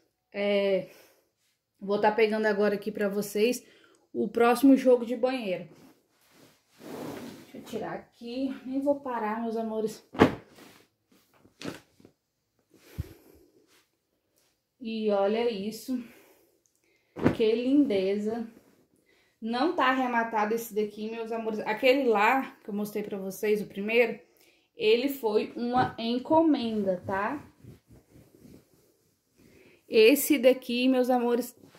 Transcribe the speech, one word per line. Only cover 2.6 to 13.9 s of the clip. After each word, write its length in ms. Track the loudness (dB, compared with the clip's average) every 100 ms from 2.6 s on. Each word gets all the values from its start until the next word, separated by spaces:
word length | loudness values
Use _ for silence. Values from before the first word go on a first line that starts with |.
| 0
aqui 180 | 0 -4
pra 160 | -4 -2
vocês 580 | -2 -4 0 0 0 -8 -20 _ _ _
o 160 | -6 -2
próximo 480 | 2 4 6 8 8
jogo 300 | 6 4 2
de 100 | -2
banheiro. 500 | -2 -2 -4 -6 -8 -20 -20 _ _ _ _ _ -20 _ _ _ -16 -14 -12 -12 -14 -16
Deixa 120 | -18 -20
eu 60 |
tirar 320 | -12 -10 -8
aqui, 600 | -10 -14 _ -10 -6 -6 -6 -8
nem 140 | -2
vou 200 | 0 0
parar, 400 | -4 -4 -2 -2
meus 160 | -4 -4
amores. 500 | -4 -4 -6 -8 _ 4 4 4 -14 -20 -20 -20 _ _ _ _ _ _ _ _ -12 -12 _ _ -20 _ _ _ _ _ _ _ -12 -10 -10 -16 -20 -20 _ _ _ _ _